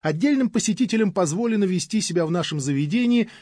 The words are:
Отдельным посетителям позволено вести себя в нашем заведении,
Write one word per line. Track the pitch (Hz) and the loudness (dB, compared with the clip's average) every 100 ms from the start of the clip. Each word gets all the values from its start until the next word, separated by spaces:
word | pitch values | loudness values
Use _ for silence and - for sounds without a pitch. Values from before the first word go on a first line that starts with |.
Отдельным | 156 156 277 277 247 | -4 0 2 2 0
посетителям | 226 220 202 247 220 208 | 0 -2 0 0 0 0
позволено | 185 170 170 233 220 196 | 0 0 0 0 0 0
вести | 180 - 220 | 0 -2 -4
себя | - 175 160 | -2 -2 0
в | |
нашем | 175 - 151 | -2 -2 -4
заведении, | 135 139 147 226 240 240 220 - | -2 0 0 0 2 2 0 -6